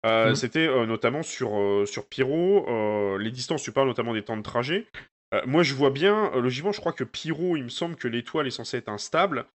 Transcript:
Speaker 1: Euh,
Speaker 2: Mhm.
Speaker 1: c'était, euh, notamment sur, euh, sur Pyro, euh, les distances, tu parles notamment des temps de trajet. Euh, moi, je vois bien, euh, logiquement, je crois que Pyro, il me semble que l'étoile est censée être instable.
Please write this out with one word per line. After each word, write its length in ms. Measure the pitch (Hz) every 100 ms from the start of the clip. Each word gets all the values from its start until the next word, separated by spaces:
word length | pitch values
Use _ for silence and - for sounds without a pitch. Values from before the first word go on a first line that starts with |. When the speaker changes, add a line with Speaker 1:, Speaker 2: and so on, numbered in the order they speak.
| 113
Speaker 1:
Euh, 240 | 110 113
Speaker 2:
Mhm. 60 | 107
Speaker 1:
c'était, 320 | 123 160 160
euh, 180 | 131 113
notamment 360 | 113 117 143
sur, 380 | 160 - 120 104
euh, 260 | 101 101 101
sur 220 | - -
Pyro, 580 | - 131 156 180 196 -
euh, 480 | 113 107 107 101 98
les 120 | 110
distances, 320 | 127 123 160
tu 120 | -
parles 160 | 123 135
notamment 240 | 123 117
des 100 | 110
temps 140 | 104 110
de 40 |
trajet. 460 | 107 120 127 185 233 - - _ _
Euh, 80 | 107 127
moi, 180 | 151
je 100 | 156
vois 160 | 135 139
bien, 420 | 135 185 214 208
euh, 60 | 127
logiquement, 320 | 123 127 180
je 80 | 202
crois 140 | 170
que 100 | -
Pyro, 540 | 123 - 156 156 180 160
il 60 | 123
me 40 |
semble 280 | - 170 160
que 100 | 123
l'étoile 400 | 117 120 156 139
est 40 |
censée 260 | - 117 123
être 100 | -
instable. 580 | 104 - 156 190 131 -